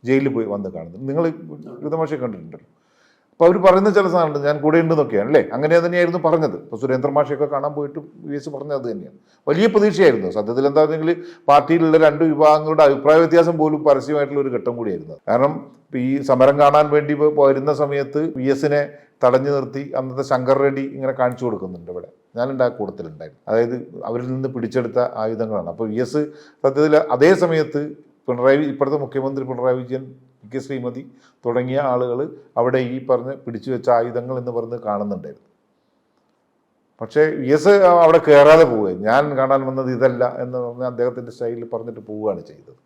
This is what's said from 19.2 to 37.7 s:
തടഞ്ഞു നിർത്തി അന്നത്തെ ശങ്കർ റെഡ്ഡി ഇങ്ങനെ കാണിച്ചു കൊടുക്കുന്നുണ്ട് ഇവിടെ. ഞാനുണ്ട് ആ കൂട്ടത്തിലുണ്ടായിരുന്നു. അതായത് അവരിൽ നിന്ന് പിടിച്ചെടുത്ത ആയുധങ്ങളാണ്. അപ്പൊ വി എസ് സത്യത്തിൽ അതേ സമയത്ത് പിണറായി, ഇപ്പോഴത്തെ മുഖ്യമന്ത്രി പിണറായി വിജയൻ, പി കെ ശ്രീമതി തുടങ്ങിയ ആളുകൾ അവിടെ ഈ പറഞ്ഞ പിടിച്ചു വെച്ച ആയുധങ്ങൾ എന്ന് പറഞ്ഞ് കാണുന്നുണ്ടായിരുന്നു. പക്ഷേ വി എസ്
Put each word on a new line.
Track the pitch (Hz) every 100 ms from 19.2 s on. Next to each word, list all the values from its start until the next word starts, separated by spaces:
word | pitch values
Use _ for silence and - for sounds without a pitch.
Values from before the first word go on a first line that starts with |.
തടഞ്ഞു | 127 131 139
നിർത്തി | 143 135 139 143 127
അന്നത്തെ | 131 127
ശങ്കർ | 131 127 127 135
റെഡ്ഡി | 139 135 135 135
ഇങ്ങനെ | 135
കാണിച്ചു | 131 123 123
കൊടുക്കുന്നുണ്ട് | 127 104 92 90 85
ഇവിടെ. | 90 - _ _ 113
ഞാനുണ്ട് | 127 135
ആ | 123
കൂട്ടത്തിലുണ്ടായിരുന്നു. | - 98 92 82 78 78 _ -
അതായത് | 110 117 123 - 90
അവരിൽ | - 117 123
നിന്ന് | 131 135
പിടിച്ചെടുത്ത | 123 117 127 117 123 123 -
ആയുധങ്ങളാണ്. | 110 110 110 104 85
അപ്പൊ | 82 113
വി | 107
എസ് | 123 151 151 - - _
സത്യത്തിൽ | 139 135 156 151
അതേ | 160 123 151
സമയത്ത് | 185 175 160 151 147 151 - _ _ -
പിണറായി, | 123 127 139 151
ഇപ്പോഴത്തെ | 135 139 147
മുഖ്യമന്ത്രി | 135 139 135 139
പിണറായി | 127 123 127 127
വിജയൻ, | 123 127 131 131 _ _
പി | 104
കെ | 131
ശ്രീമതി | 135 135 123 123 139 _ _ _ 120
തുടങ്ങിയ | 120 127 135
ആളുകൾ | 139 123 123 120 147 - _ -
അവിടെ | 123 131
ഈ | 123 131 127
പറഞ്ഞ | 123 127
പിടിച്ചു | 135 - 113 135
വെച്ച | 127 127
ആയുധങ്ങൾ | 120 117 120 123 131
എന്ന് | 123
പറഞ്ഞ് | 120 117 120
കാണുന്നുണ്ടായിരുന്നു. | 107 101 104 95 78 - _ _ _ _ _ _ _ _ _ _ _ _ _ _ _ _
പക്ഷേ | 113 151 156
വി | 151 127
എസ് | 147 165